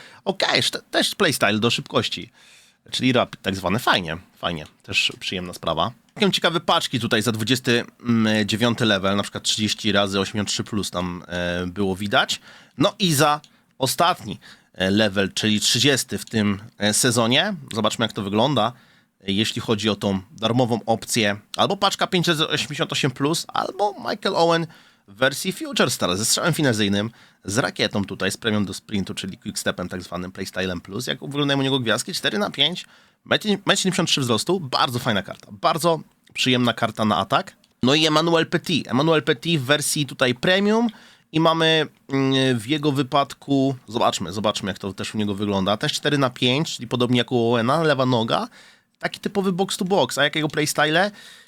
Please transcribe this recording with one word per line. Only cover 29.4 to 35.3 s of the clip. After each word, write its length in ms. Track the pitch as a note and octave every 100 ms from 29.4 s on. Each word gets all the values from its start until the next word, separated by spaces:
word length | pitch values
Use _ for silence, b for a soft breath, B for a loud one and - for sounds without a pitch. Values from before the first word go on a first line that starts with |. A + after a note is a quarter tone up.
| G#2+ F#2+ - F#2+ F2+
tak 120 | F#2
zwanym 300 | F2 F2 F2+
playstylem 500 | F#2+ F#2+ F#2+ F#2 F2
plus. 260 | - G2 B2+
Jak 120 | C#3+
wyglądają 400 | D3+ C#3 D3 C#3
u 40 |
niego 160 | C3+ C3+
gwiazdki? 340 | A#2 A3 -
Cztery 240 | F3+ - G#3
na 120 | G3+
pięć, 360 | - D3 F3 b b b b -
metr, 220 | C#3 G#3+ G3 -
metr 160 | G3
siedemdziesiąt 280 | F#3+ E3+ E3
trzy 120 | -
wzrostu, 380 | B2 A2 - F#3+
bardzo 400 | C#3+ - D3 B2
fajna 220 | B2+ G#2
karta, 260 | F#2+